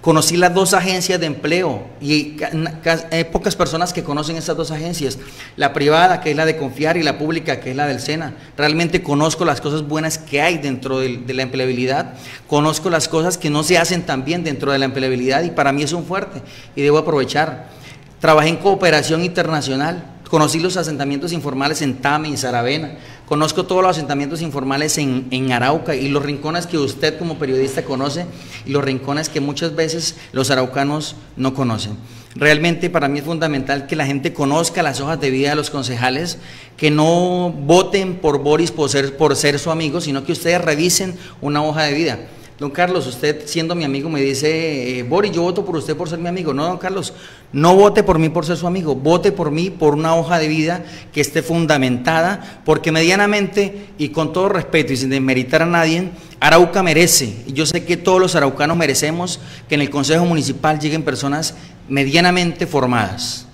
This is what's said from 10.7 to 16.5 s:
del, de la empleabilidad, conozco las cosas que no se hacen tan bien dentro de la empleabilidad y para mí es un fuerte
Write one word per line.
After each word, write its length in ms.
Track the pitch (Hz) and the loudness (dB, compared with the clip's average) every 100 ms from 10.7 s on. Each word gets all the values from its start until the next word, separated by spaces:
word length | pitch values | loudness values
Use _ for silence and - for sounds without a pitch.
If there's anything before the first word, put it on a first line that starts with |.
| 123 131 131 | -4 -4 -2
del, 260 | 131 120 120 | -2 -4 -6
de 80 | |
la 100 | 127 | -4
empleabilidad, 720 | 131 131 131 123 127 139 170 - - - - | -4 -2 -2 0 -2 -2 -4 -12 -16 -18 -2
conozco 420 | 147 151 156 190 | 2 2 0 0
las 180 | 165 - | 0 0
cosas 300 | 160 156 160 | 0 0 -2
que 120 | 160 | -2
no 140 | 147 | -2
se 140 | 156 175 | 2 2
hacen 240 | 170 175 | 2 -2
tan 240 | 170 135 131 | -2 -4 -2
bien 180 | 175 | -4
dentro 300 | 160 139 139 | -4 -4 -2
de 60 | 139 | 0
la 60 | 135 | 0
empleabilidad 580 | 123 131 127 127 139 | -2 -2 0 2 2
y 80 | 170 | 0
para 200 | 170 139 | 0 2
mí 120 | 139 | 2
es 100 | 147 | -2
un 100 | 170 | -4
fuerte 380 | 147 190 208 135 - | -4 -6 -6 -12 -16